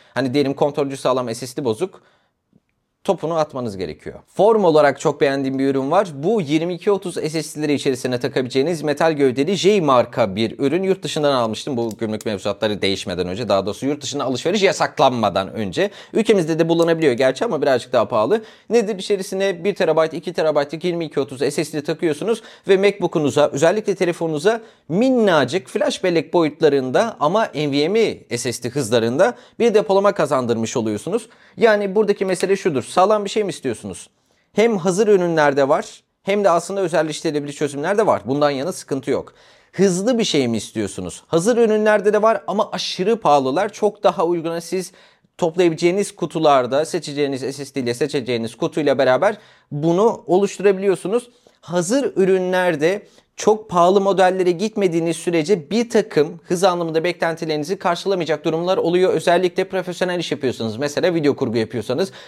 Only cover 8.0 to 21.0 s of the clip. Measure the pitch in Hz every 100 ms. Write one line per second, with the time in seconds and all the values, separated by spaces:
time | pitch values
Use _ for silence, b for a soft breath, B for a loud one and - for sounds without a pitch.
8 | 127 123 131 135 127 135 147 165 151 147
9 | 165 151 139 123 151 185 170 208 151 123
10 | 117 - 110 95 110 - 139 165 190 185
11 | 147 156 147 135 113 104 - 123 117 104
12 | 110 107 117 98 104 101 110 101 98 95
13 | 104 90 90 95 110 98 95 98 131 147
14 | - 143 127 123 160 208 190 151 147 -
15 | 139 123 104 92 95 104 101 87 202 B
16 | B 202 226 202 160 160 165 170 165 165
17 | 156 120 131 135 240 156 143 123 - 123
18 | 104 117 117 226 226 B - 226 202 190
19 | - 202 190 190 196 175 185 180 170 156
20 | 160 147 - 175 156 147 143 160 180 170